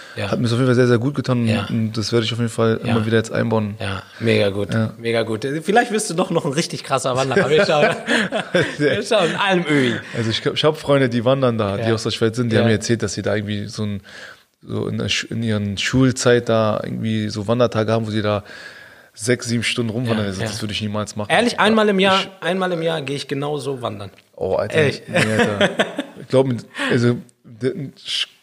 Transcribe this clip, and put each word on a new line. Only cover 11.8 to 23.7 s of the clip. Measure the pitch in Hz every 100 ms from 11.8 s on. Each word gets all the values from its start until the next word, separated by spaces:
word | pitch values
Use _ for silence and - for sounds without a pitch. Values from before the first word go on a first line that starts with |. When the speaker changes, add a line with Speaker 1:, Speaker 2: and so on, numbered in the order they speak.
| 113
Speaker 1:
Ja. |
Speaker 2:
aus | 110
der | 113
Schweiz | - 113 113
sind, | 120
die |
Speaker 1:
Ja. | 110
Speaker 2:
haben | 117
mir |
erzählt, | 107 - 113
dass | 104
sie | -
da | 104
irgendwie | 104 104 104 104
so | 110
ein, | 107 101 - - - - _ _
so | - 110 98
in | 110
der | 110
Sch-, | - -
in | 113
ihren | 113 104 101 95
Schulzeit | - 127 131 123 123 120 117
da | 113 110 104
irgendwie | - 123 110 110 107
so | 107 101
Wandertage | 120 117 113 110
haben, | 113 110
wo |
sie | 110
da | 104 104 - - - - - - -
sechs, | - 107 123 117
sieben | 120
Stunden | - - 117
rumwandern. | 107 123 110
Speaker 1:
Ja, | 101
Speaker 2:
Also, | 95
Speaker 1:
ja. | 110
Speaker 2:
das | 104
würde | 107
ich | 98
niemals | 104 104 104 -
machen. | 104
Speaker 1:
Ehrlich, | 165 240 -
einmal | 196 220 208
im | 190
Jahr, | 196 190
Speaker 2:
Ich | 185 -
Speaker 1:
einmal | 165 190 185
im | 170
Jahr | 165 160
gehe | 131 143
ich | -
genauso | 139 143 147 131